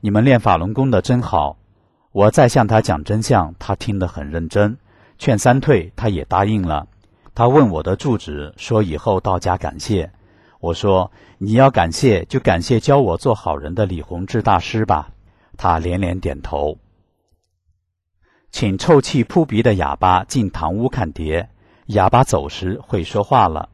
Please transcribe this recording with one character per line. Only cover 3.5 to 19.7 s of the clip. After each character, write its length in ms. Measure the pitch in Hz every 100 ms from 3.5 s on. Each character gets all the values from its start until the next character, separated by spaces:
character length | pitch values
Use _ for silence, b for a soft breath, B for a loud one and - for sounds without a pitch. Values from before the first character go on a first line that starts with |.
| 85
他 160 | -
听 240 | 98 - 101
得 100 | 87
很 220 | - 71
认 180 | 82 82
真， 300 | 101 104 131 b b b b
劝 200 | - 107
三 220 | 127 131
退， 320 | 139 117 80
他 140 | - 110
也 160 | 87
答 220 | 67 90 101
应 160 | 107
了。 240 | 87 76 - _ b b b
他 120 | - 120
问 200 | 143 123
我 140 | 80
的 140 | 87 98
住 200 | 147 110
址， 380 | - 73 73 -
说 260 | - 110
以 140 | 98 73
后 240 | - 92
到 180 | - 90
家 200 | 95 90
感 200 | 78 73
谢。 320 | - 101 78 b b b b b
我 120 | 85
说 380 | 82 104 92 90 b b b
：“你 160 | 98
要 180 | 113 135
感 220 | 127 85
谢， 320 | - 135 95
就 160 | - 131
感 220 | - 87
谢 180 | - 117
教 180 | - 139
我 200 | 113 82
做 160 | -
好 220 | 107 - 73
人 180 | 73
的 100 | 90
李 160 | 101 87
洪 240 | 76 87
志 160 | 95 113
大 180 | 110 92
师 280 | - 113 104
吧。” 240 | 82 - - b b b -
他 200 | 95 82
连 220 | 85 90
连 180 | 90 92
点 220 | 82 71
头。 380 | - 73 73 - _ _ _ _ _ _ _ _ _ _ _ _ _ _ _ _ _
请 260 | - 110 95
臭 240 | - 147
气 200 | - 143
扑 220 | 110 180
鼻 180 | 151 107
的 120 | 117